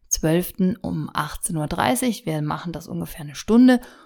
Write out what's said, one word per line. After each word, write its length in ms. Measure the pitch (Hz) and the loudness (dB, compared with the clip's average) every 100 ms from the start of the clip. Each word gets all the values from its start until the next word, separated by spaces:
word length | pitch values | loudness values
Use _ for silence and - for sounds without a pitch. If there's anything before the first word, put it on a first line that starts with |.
| - | -4
zwölften 680 | - 156 170 175 - 185 220 | 0 2 2 0 0 0 0
um 360 | - 165 147 | -6 -6 -4
achtzehn 420 | - 151 - - 165 | -4 -6 -6 -6 -4
Uhr 120 | 147 | -4
dreißig. 580 | 170 - 247 254 214 - | 0 0 0 -2 -2 -4
Wir 160 | 156 | -4
machen 320 | 151 156 175 | -2 -4 -6
das 140 | 156 - | -10 -8
ungefähr 340 | 170 160 - | -8 -8 -10
eine 140 | 147 139 | -14 -10
Stunde 440 | - 233 254 247 - - | 2 6 8 6 0 -20